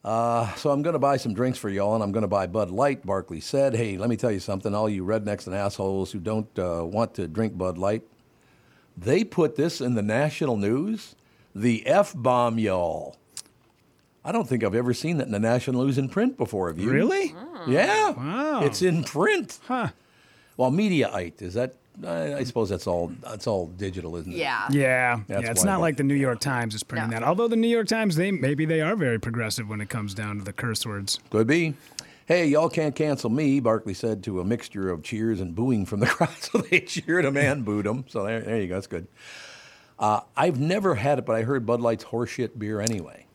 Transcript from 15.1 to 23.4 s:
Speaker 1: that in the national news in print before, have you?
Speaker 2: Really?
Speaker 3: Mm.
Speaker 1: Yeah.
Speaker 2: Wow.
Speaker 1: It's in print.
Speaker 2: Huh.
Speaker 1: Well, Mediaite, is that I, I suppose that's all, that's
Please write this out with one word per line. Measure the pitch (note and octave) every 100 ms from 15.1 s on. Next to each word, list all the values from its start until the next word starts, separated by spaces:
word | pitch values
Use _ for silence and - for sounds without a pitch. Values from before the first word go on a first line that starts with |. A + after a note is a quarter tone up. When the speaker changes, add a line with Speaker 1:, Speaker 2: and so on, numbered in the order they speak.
| E3
Speaker 1:
that | B2+
in |
the | G#2
national | A2+ B2 C3+ B2
news | C3+ C3
in | C3+
print | F#3+ B3+ C4+
before, | B2 G2+ F2
have | E2
you? | G#2+
Speaker 2:
Really? | C3+ B3+ G4 F#4
Speaker 3:
Mm. | F3 C#4 F4 -
Speaker 1:
Yeah. | C#3+ C4 G#4+ G#4
Speaker 2:
Wow. | G3 C#3 A3+ D4+ C#4
Speaker 1:
It's | C#3+ G#2+
in | F3+ E3
print. | C#3 C#3+ G#3 G4 A3 - -
Speaker 2:
Huh. | B3+ F3+ - _ _ _ _ _
Speaker 1:
Well, | - B2+
Mediaite, | D#3+ G#3+ E3 G#2+ G2+ F2 -
is | F#2
that | G2+ C3 - _ -
I, | F3+ E3 D#3
I | C#3+
suppose | B2 A#2+ G2+
that's | F#2 -
all, | F2 E2+ E2
that's | - G#2+